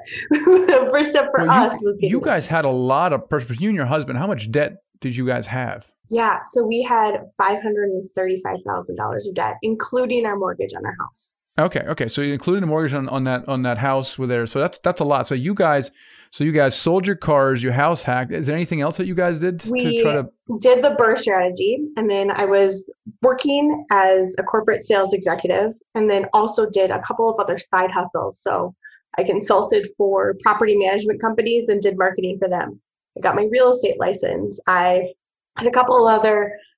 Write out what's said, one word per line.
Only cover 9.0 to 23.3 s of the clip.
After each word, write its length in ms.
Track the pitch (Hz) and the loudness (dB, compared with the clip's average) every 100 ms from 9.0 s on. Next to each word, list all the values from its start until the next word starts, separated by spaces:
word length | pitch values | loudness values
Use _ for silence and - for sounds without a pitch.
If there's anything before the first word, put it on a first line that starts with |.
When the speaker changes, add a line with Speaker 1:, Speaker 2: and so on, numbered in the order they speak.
| 214 - 208 | -6 -6 -6
Speaker 1:
of 80 | |
debt, 220 | 185 214 233 | -4 -6 -4
including 640 | 220 220 - 247 254 240 220 | -4 -4 -2 -2 0 0 -2
our 100 | 202 | -2
mortgage 380 | 185 180 190 185 | -4 -4 -8 -8
on 80 | |
our 100 | - 180 | -10 -10
house. 340 | - _ - _ _ - | -12 _ -20 _ _ -2
Speaker 2:
Okay, 220 | 165 143 | -2 -2
okay. 280 | - 160 117 | -6 -6 -4
So 140 | - | -4
you 100 | 143 | -4
included 300 | 143 - 196 | -2 -2 0
the 40 | 170 | 0
mortgage 280 | 156 156 | 0 0
on, 160 | 139 135 | -2 -4
on 140 | 131 | -4
that, 220 | 131 127 - | -2 -2 -4
on 160 | 131 | -4
that 140 | 123 117 | -2 -2
house 420 | 135 135 120 - | 0 -2 -4 -6
with 120 | 127 | -4
there. 160 | 120 117 | -2 -2
So 120 | 135 | -2
that's, 200 | 160 - | -4 -2
that's 240 | - 175 | -4 0
a 20 | |
lot. 220 | 147 139 120 | 0 0 0
So 80 | |
you 200 | 131 143 | -2 -2
guys, 360 | 208 170 143 127 _ _ - _ | 0 2 2 -2 _ _ -20 _
so 140 | - | -4
you 80 | 151 | 0
guys 220 | 151 139 | 2 2
sold 320 | - 165 185 190 | 2 0 0 0
your 80 | |
cars, 480 | 190 - 147 135 127 | -2 2 4 4 2
your 120 | 127 | 0
house 280 | 123 147 135 | 0 0 0
hacked. 300 | - 123 123 | -2 -2 -4
Is 140 | 90 139 | -4 -4
there 100 | 156 | -4
anything 240 | 170 160 | -4 -2
else 160 | 147 170 | -4 -4
that 100 | 185 | -4
you 80 | |
guys 240 | 180 175 160 | 0 0 0
did 200 | 180 175 | -2 -4
to 100 | 214 | -6
Speaker 1:
We 300 | 247 240 233 | -2 0 2
Speaker 2:
try 120 | 190 | 2
to 160 | 147 - _ - 220 | 2 -4 _ -10 2
Speaker 1:
did 220 | 254 247 | 4 6
the 100 | 277 277 | 4 4
burr 180 | 226 247 | 2 2
strategy, 600 | - 190 180 185 190 262 302 240 | 0 0 0 0 -2 0 -4 -4
and 100 | 214 | -2
then 220 | 196 196 | 0 0
I 160 | - 196 | 0 2
was 440 | 196 196 190 - - - - | 4 4 0 -10 -20 -20 0
working 640 | 254 | 0